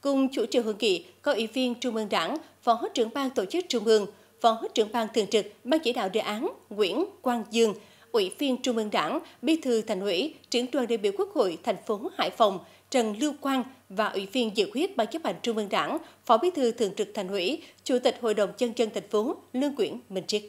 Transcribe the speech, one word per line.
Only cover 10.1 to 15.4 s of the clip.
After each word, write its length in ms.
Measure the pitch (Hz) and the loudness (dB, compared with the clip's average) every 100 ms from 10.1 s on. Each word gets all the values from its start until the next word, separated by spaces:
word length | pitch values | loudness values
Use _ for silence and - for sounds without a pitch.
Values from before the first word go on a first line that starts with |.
| 175 294 - - | 0 -2 -6 -4
Trưởng 160 | 233 247 | -2 0
đoàn 160 | 294 233 | -2 0
đại 100 | 233 | 0
biểu 140 | 202 202 | 0 0
Quốc 120 | 381 | -4
hội 240 | 302 196 165 | 0 0 0
thành 140 | - 208 - | -4 -4 -4
phố 160 | 208 277 - | -6 -6 -4
Hải 120 | 185 | -4
Phòng 300 | - 220 185 - - _ | 4 2 2 -10 -20 _
Trần 260 | 269 220 208 | 0 0 0
Lưu 140 | 294 285 | -4 -2
Quang 220 | 277 269 233 - _ | -2 -2 -2 -10 _
và 160 | 190 208 | -2 -2
Ủy 200 | 190 196 | -2 -4
viên 320 | 262 226 196 | -2 0 0
Dự 120 | 190 | 0
khuyết 260 | 254 381 - | 0 -2 0
Ban 100 | 220 | -2
Chấp 140 | 339 330 | -2 -6
hành 100 | 175 | -4